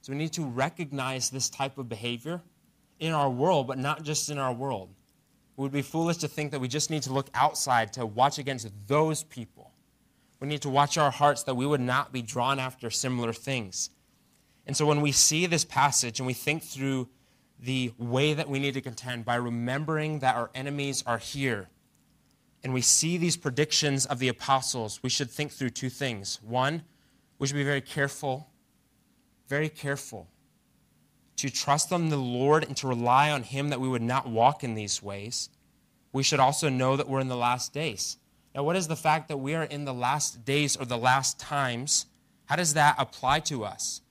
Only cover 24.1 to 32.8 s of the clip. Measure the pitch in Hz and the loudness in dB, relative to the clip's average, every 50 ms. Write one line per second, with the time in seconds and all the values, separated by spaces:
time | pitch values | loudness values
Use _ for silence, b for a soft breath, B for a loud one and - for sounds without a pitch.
24.1 | 147 123 131 127 120 - - - 135 135 127 - - 127 113 107 104 - - 127 | -2 0 0 0 0 -2 0 2 2 2 2 0 -4 -4 -4 -6 -8 -6 -4 -2
25.1 | - - 143 120 - - 151 147 - - 135 123 113 - - 127 123 - 143 131 | -2 -2 -2 -4 -4 -6 -6 -6 -4 -4 -4 -4 -4 -4 -6 -6 -6 -4 -4 -4
26.1 | 117 101 98 98 - - 107 107 117 127 127 139 156 170 165 b b b b b | -4 -4 -6 -8 -8 -10 -8 -4 0 0 2 2 0 -4 -8 b b b b b
27.1 | b b b b b _ 139 135 139 143 139 139 143 139 131 - - 156 139 139 | b b b b b _ -4 -2 0 0 0 0 0 -2 -4 -6 -2 0 0 0
28.1 | - - - 139 131 143 156 _ _ _ _ _ _ _ _ _ _ _ _ _ | -2 -6 -4 -4 -4 -4 -8 _ _ _ _ _ _ _ _ _ _ _ _ _
29.1 | _ _ _ _ _ _ _ - 139 143 156 156 156 - - 143 139 139 - - | _ _ _ _ _ _ _ -4 -2 -2 -2 -2 -4 -6 -4 -4 -4 -4 -6 -12
30.1 | - 104 82 - _ _ _ _ _ _ _ _ _ _ _ _ _ _ _ _ | -14 -14 -16 -16 _ _ _ _ _ _ _ _ _ _ _ _ _ _ _ _
31.1 | _ _ _ _ _ - - 139 - - - - 139 147 - - 185 175 170 160 | _ _ _ _ _ -4 -4 -4 -2 -2 2 2 4 2 4 0 0 0 2 2
32.1 | 151 143 131 123 123 123 131 139 151 156 160 - 139 - | 0 0 0 0 0 2 4 6 6 6 4 0 -6 -6